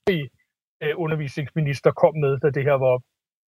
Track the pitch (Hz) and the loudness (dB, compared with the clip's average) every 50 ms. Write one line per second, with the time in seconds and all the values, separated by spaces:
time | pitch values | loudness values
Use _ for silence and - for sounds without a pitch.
0 | - - 190 160 139 120 _ _ _ _ _ _ _ _ _ - 160 151 156 180 | -2 -2 -2 -2 -2 -6 _ _ _ _ _ _ _ _ _ -8 -6 -6 -4 -4
1 | 170 156 160 151 151 135 - - 147 - - 165 156 143 139 - - 156 - - | -4 -4 -4 -4 -6 -6 -6 -8 -8 -6 -4 -2 -2 -2 0 2 2 2 2 4
2 | - 165 151 156 147 135 139 127 - 151 135 147 131 147 143 131 131 127 127 127 | 2 2 2 2 0 0 0 2 0 0 0 0 0 2 2 2 2 2 0 0
3 | - _ _ _ _ _ _ _ _ _ | -2 _ _ _ _ _ _ _ _ _